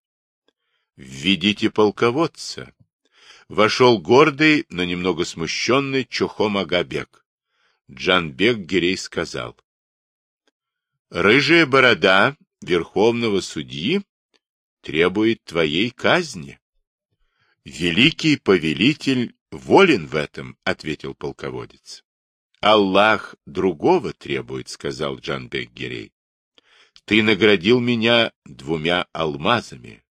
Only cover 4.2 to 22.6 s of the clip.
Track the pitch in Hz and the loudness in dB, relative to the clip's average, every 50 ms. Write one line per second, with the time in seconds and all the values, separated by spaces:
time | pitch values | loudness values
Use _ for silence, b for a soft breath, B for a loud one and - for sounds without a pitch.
4.2 | 160 156 139 135 156 156 151 143 - - 90 87 90 87 90 87 90 92 87 76 | 6 4 2 2 2 2 2 2 -2 -6 -6 -6 -4 -4 -4 -4 -2 -2 -2 -2
5.2 | 85 - - 85 82 78 - - - - 117 139 139 135 135 135 123 - - - | -4 -6 -6 -8 -8 -6 -6 -6 -2 0 0 0 0 -2 -6 -6 -6 -6 -6 -6
6.2 | - 87 - - 104 107 101 98 92 78 87 87 82 - - 71 65 - _ _ | -6 -6 -2 -4 -4 -2 -2 -4 -4 -2 -2 -4 -4 -4 -8 -10 -10 -10 _ _
7.2 | _ _ _ _ _ _ _ _ _ _ _ _ _ _ 67 64 67 85 92 92 | _ _ _ _ _ _ _ _ _ _ _ _ _ _ -18 -8 -2 0 2 2
8.2 | 85 78 67 64 95 117 127 110 90 73 90 92 82 87 95 - - - - 92 | 0 -2 -2 0 0 0 0 0 -6 -4 -2 0 0 0 -2 -4 -8 -10 -8 -8
9.2 | 82 76 - 67 60 60 - _ _ _ _ _ _ _ _ _ _ _ _ _ | -8 -6 -8 -10 -10 -12 -14 _ _ _ _ _ _ _ _ _ _ _ _ _
10.2 | _ _ _ _ _ _ _ _ _ _ _ _ _ _ _ _ _ _ - 87 | _ _ _ _ _ _ _ _ _ _ _ _ _ _ _ _ _ _ -6 0
11.2 | 85 98 117 143 143 135 165 170 165 135 123 135 127 123 113 85 87 98 95 95 | 2 2 4 2 4 4 4 4 4 4 4 4 4 4 4 4 4 4 4 4
12.2 | 107 131 143 - _ _ _ _ - - 87 87 - - _ 92 104 117 117 120 | 4 2 0 -6 _ _ _ _ -4 -2 -2 -2 -2 -2 _ 2 2 2 2 0
13.2 | 117 113 101 92 87 - - 80 71 62 64 69 80 120 175 202 196 _ _ _ | -2 -2 -2 -2 -4 -6 -10 -12 -12 -12 -12 -8 -6 -4 -4 -4 -6 _ _ _
14.2 | _ _ _ _ _ _ _ _ _ _ _ _ _ - 71 78 82 92 92 101 | _ _ _ _ _ _ _ _ _ _ _ _ _ -6 -2 0 0 0 0 0
15.2 | 110 113 113 - _ - 78 85 82 76 73 85 107 123 - - - 101 139 175 | 0 0 -2 -4 _ -6 -2 -2 -2 0 0 -2 -2 -4 -6 -4 0 0 0 0
16.2 | 180 147 120 90 73 71 71 _ _ _ _ _ _ _ _ _ _ _ _ _ | 0 -4 -12 -16 -16 -18 -20 _ _ _ _ _ _ _ _ _ _ _ _ _
17.2 | _ _ _ _ _ _ _ _ _ 90 - - 87 87 82 90 127 160 - - | _ _ _ _ _ _ _ _ _ -20 -10 -4 -2 -2 2 2 2 2 2 0
18.2 | - 160 147 - - - 98 87 76 80 78 69 98 135 156 - - 139 131 127 | 0 0 0 0 2 2 2 2 2 -2 -2 2 2 0 0 0 -2 -2 -2 -2
19.2 | 117 - - _ _ _ - 69 65 67 113 170 196 180 147 98 78 65 62 78 | -2 -6 -8 _ _ _ -20 -18 -2 4 6 6 6 6 4 0 -2 -4 -4 -4
20.2 | 73 - - - 69 65 - _ _ 92 90 - - 78 76 - - 69 67 - | -4 -4 -10 -14 -16 -16 -18 _ _ -6 -6 -6 -6 -10 -10 -8 -10 -14 -14 -10
21.2 | - 71 67 - - 69 64 62 58 57 _ _ _ - - - _ _ _ _ | -12 -12 -12 -10 -12 -12 -12 -12 -14 -16 _ _ _ -20 -20 -20 _ _ _ _
22.2 | _ _ _ _ _ _ _ _ | _ _ _ _ _ _ _ _